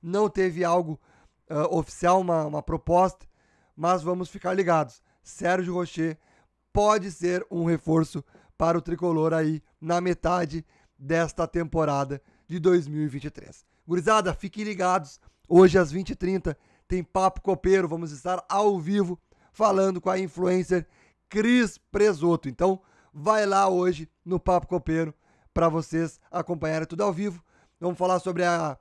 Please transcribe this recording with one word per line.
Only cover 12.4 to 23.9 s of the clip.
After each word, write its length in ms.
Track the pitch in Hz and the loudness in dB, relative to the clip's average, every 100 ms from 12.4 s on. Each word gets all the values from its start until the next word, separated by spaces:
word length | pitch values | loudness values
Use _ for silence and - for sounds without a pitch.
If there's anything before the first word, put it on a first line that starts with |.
| _ | _
de 120 | 175 | 0
dois 280 | 165 180 143 | 4 4 2
mil 140 | 151 | -4
e 60 | 151 | -4
vinte 180 | 135 143 | -6 -12
e 60 | |
três. 340 | 139 120 - _ _ - | -16 -20 -20 _ _ -6
Gurizada, 480 | 175 165 220 185 | -2 2 2 2
fiquem 300 | 151 196 214 | -4 -8 -10
ligados. 560 | 214 196 180 185 147 - _ _ _ | -8 -4 0 0 -2 -18 _ _ _
Hoje 280 | 175 185 180 | 8 8 8
às 140 | 170 | 0
vinte 200 | 160 185 | -2 -8
e 40 | - | -6
trinta 420 | 180 190 170 147 _ _ _ | -4 -4 -4 -10 _ _ _
tem 160 | 185 | -6
Papo 380 | 165 190 185 185 | -4 0 0 0
Copeiro. 460 | - 185 185 190 175 | -4 -2 2 2 2
Vamos 240 | 165 170 | -4 -8
estar 340 | 147 180 180 - | -10 -6 -6 -2
ao 320 | 196 208 196 | 0 2 0
vivo 400 | 156 202 180 180 _ _ _ | -2 0 0 -4 _ _ _
falando 480 | - 220 190 190 180 | 0 2 4 2 0
com 100 | 185 | -2
a 100 | 185 | -2
influencer 680 | 190 170 180 185 175 180 160 _ _ _ _ | -4 -2 0 0 0 -2 -2 _ _ _ _
Cris 500 | 202 220 247 226 - _ | -2 2 4 2 -4 _
Presoto. 560 | 202 208 170 170 165 135 | 2 2 2 0 0 -2
Então, 320 | 123 180 190 _ _ _ | -2 0 0 _ _ _
vai 340 | 147 151 214 208 | -8 0 2 2
lá 220 | 196 196 | 2 2
hoje 400 | 180 180 | 2 0